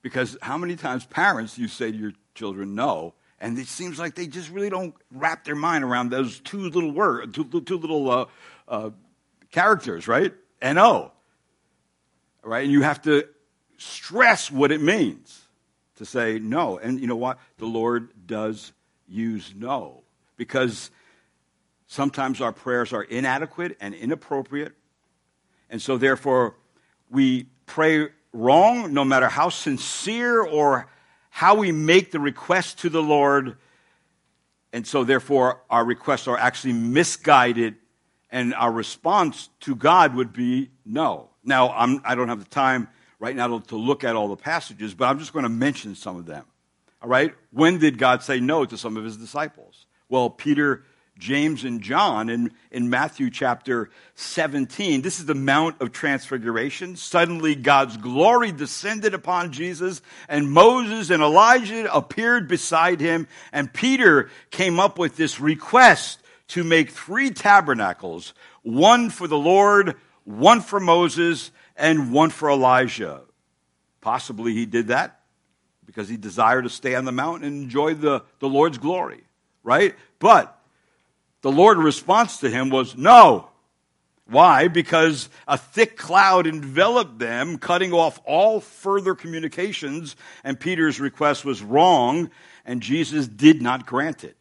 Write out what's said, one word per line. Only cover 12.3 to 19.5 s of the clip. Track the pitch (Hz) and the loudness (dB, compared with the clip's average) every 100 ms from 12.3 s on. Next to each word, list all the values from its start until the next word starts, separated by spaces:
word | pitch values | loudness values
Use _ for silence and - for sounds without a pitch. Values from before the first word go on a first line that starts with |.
| _ | _
Right? | 110 113 | -8 -4
And | 139 | 2
you | 143 | 2
have | 147 143 | 2 -2
to | 156 147 - _ _ _ _ _ | 0 0 0 _ _ _ _ _
stress | - - - 185 247 208 - | -20 -18 -10 2 2 2 -2
what | 139 143 | 0 0
it | 156 | 2
means | 151 214 131 69 _ - _ _ _ _ _ _ | 0 0 -2 -4 _ -20 _ _ _ _ _ _
to | 107 | -8
say | 131 113 110 | -4 -2 -4
no. | 110 143 147 90 | -6 -4 -4 -6
And | 113 131 | -8 -8
you | 123 | -6
know | 117 | -6
what? | 123 127 _ _ | -6 -8 _ _
The | 113 | -8
Lord | 113 117 120 117 _ 90 | -4 -2 -4 -6 _ -12
does | 110 110 107 - _ _ _ _ | -8 -8 -8 -16 _ _ _ _
use | 92 113 110 87 | -8 -8 -8 -12